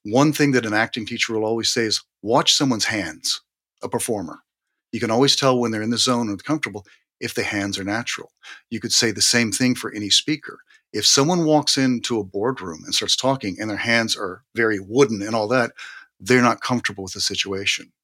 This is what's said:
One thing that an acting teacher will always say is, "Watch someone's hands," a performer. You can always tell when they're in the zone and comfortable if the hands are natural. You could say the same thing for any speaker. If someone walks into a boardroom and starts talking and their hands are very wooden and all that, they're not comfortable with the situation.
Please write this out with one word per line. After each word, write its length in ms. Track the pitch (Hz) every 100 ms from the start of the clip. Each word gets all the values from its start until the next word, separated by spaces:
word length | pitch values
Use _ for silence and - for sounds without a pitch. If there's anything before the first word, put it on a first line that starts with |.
One 300 | 104 117 151
thing 180 | 143 147
that 120 | 131 113
an 80 |
acting 320 | 107 113 - 104
teacher 280 | 117 -
will 120 | 110 107
always 240 | 113 107
say 140 | -
is, 180 | 113 - - _
"Watch 300 | 101 131 165 -
someone's 300 | 143 113 -
hands," 560 | 110 85 - - - - _ _ _
a 60 | -
performer. 500 | 117 - 107 85 71 _ _ _ _ _
You 80 | 110
can 120 | 113
always 240 | 113 139 -
tell 240 | 135 127
when 100 | 117
they're 120 | 110
in 80 | 107
the 60 | 117
zone 280 | - 120 113
and 140 | 98
comfortable 420 | - 151 117 101 - _ _ _
if 140 | 117 -
the 80 |
hands 340 | - 104 101 98
are 60 |
natural. 480 | 98 110 120 - - _ - - _
You 80 | 113
could 140 | 113
say 180 | - 117
the 100 | 98
same 300 | - 120 117
thing 240 | - 127 123
for 180 | 110
any 160 | 104 101
speaker. 500 | - - 151 - - _ _ _
If 120 | 107 -
someone 400 | - 143 180 156
walks 320 | 151 143 -
into 420 | 131 120 - 117
a 40 |
boardroom 580 | 95 101 117 131 92 78 -
and 100 | 90
starts 200 | 104 -
talking 420 | 131 135 104 92
and 100 | 107
their 80 | 98
hands 380 | 120 117 113 -
are 260 | 98 92 _ 117
very 240 | 113 101
wooden 420 | 95 117 139 107
and 140 | 101 113
all 120 | 104
that, 220 | 127 117 - - - - _
they're 220 | 98 127
not 200 | 120 113
comfortable 420 | - 123 - 98
with 100 | 92
the 80 | 101
situation. 720 | - 98 98 98 95 - - _